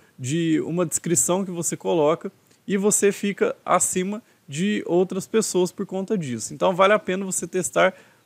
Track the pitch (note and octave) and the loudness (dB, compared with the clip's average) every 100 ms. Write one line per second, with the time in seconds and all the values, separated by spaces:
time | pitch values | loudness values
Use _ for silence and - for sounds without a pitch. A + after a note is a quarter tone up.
0 | _ - B2+ E3 E3 D#3 - E3+ E3 - | _ -12 -4 -2 2 0 0 -2 -2 -2
1 | E3+ E3+ - F3+ F#3+ F3 D#3+ D#3+ F#3 F3 | -2 0 2 0 -2 -6 -6 -4 0 2
2 | D3 D#3+ G3+ - _ _ - G3 G#3 G3+ | 4 2 -4 -14 _ _ -4 0 2 2
3 | G3+ G3 G3+ F#3+ G3+ - - F3 - F#3 | 2 2 -2 0 -2 -2 0 2 2 -2
4 | F#3 G#3+ - _ - C#3 G3+ G#3 - E3+ | -4 -6 -12 _ -10 -4 -2 -2 0 2
5 | F#3 F#3+ - A3 - F3+ F3+ - G3 F#3+ | 2 -2 -2 0 2 0 0 -2 -6 -6
6 | F#3+ A3 C#3 A#2 - D3 F#3 F3 G3 G#3 | -4 -4 -4 -6 -8 -2 0 4 4 4
7 | - F#3 F#3+ F3+ F3 F#3 - E3+ F#3 - | 0 -4 -4 -6 -4 -4 -2 2 2 0
8 | - _ | -16 _